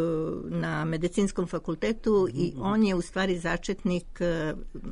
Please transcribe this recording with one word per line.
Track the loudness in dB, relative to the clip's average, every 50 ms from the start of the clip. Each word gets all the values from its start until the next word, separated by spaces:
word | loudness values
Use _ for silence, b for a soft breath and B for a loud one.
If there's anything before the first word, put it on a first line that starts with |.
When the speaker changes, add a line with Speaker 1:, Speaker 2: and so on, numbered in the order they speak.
| 2 2 2 0 -2 -2 -4 -4 -6
Speaker 1:
na | -4 -2 -2 -2 0 -2 -2 -2
Medicinskom | -2 -2 0 -2 0 2 2 2 2 2 -2 -2
fakultetu | -2 -2 -6 -4 -4 -4 -2 0 -2 0 0 2 4 4 4 4 4
Speaker 2:
Mhm, | 2 0
Speaker 1:
i | -2 -2
Speaker 2:
mhm. | -2 -2
Speaker 1:
on | -2 2 4 4 4
je | 4 4
u | 2
stvari | 0 -2 -2 0 2 2 0 0
začetnik, | 0 0 -2 -2 -2 -4 -4 0 0 0 0 0 -2 -4 -4 -2
e, | 0 0 2 2 0 -2 -2 -4 -8 -10 -10 -10 -8 -8